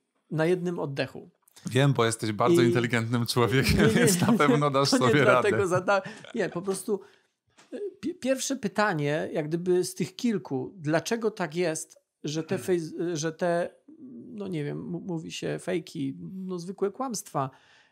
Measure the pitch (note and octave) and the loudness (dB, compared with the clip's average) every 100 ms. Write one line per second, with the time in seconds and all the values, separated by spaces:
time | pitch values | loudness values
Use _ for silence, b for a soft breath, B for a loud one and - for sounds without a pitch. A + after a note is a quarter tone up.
0 | _ _ - D#3 D#3+ F3+ F3 F3 E3 C3+ | _ _ -6 0 2 2 0 -4 -6 -4
1 | C3 - - _ _ - - A#2 C#3+ C3 | -6 -6 -18 _ _ -14 -2 2 4 4
2 | A#2 A2+ A2 G#2 A#2+ E3+ A#2+ A#2+ A#2 A#2+ | 2 2 -4 0 4 6 6 4 2 0
3 | A2+ A#2+ A#2 - A#2 C3 - - - - | 0 -2 0 2 4 4 4 4 6 6
4 | A#3+ F3 - A#3 D3 - D3 C3+ C#3 C4 | 4 4 4 4 4 4 4 2 2 4
5 | B2+ D3 B2+ B2+ A#2 A2 G2+ F3+ F3+ G2 | 4 6 6 6 4 2 2 0 2 0
6 | B B - A#3 F3 F3 G3 F#3+ - G3 | B B -8 -4 -2 -4 -4 -6 -4 -4
7 | B B B _ _ _ - C4 G4+ - | B B B _ _ _ -14 -10 -10 -8
8 | C#4+ F4+ B3+ C4 - C4+ F#3+ - G#3 D#3+ | -10 -4 -2 -2 -2 -4 -4 0 0 2
9 | C#3+ D3+ F#3+ G#3 D3+ E3+ F3+ F3+ F3+ - | 0 -2 -2 -4 -4 -4 0 0 0 -4
10 | F#3 - A#3+ G3+ - C3+ C#3+ G3 D3+ D#3+ | -6 -4 -2 -2 -4 -6 -6 -8 -2 -2
11 | D#3+ A#3 A3 G#3+ E3+ D#3+ F3+ D#3 - - | 0 -2 -4 -4 -6 -2 -2 -4 -10 -18
12 | _ _ D#3 D3+ D#3 F#3+ - F3 D#3+ - | _ _ -8 -6 -4 -4 0 -2 -2 -6
13 | F3 E3 D#3+ D#3 F3+ E3+ F3+ _ _ - | -4 -2 -4 -2 0 0 -2 _ _ -20
14 | C4 A#3+ - A3 G3 E3 D3 D3+ - E3+ | -18 -16 -14 -10 -6 -4 -4 -6 -8 -8
15 | - E3 E3+ D#3+ E3 D3+ D#3+ F3+ E3 D#3+ | -6 -8 -8 -8 -6 -6 -4 -6 -6 -8
16 | C#3 F3 E3+ F#3+ F#3 F3+ E3+ F#3+ G3 G3+ | -6 -8 -12 -10 -8 -8 -8 -6 -6 -4
17 | C4+ A3 - D3+ C3+ b b b b | -6 -6 -6 -4 -4 b b b b